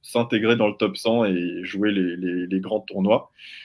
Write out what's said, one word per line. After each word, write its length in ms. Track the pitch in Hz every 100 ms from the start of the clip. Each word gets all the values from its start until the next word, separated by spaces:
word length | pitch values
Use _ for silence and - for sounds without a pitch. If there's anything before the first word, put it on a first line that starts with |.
s'intégrer 560 | - 120 117 113 110 117
dans 100 | 107
le 80 | 101
top 220 | 107 98
cent 260 | 113 117
et 400 | 107 90 87 87
jouer 280 | 95 98 104
les, 260 | 98 90 87
les, 280 | 90 90 90
les 140 | 95
grands 220 | 95 107
tournois. 500 | - 98 95 123 - _ - -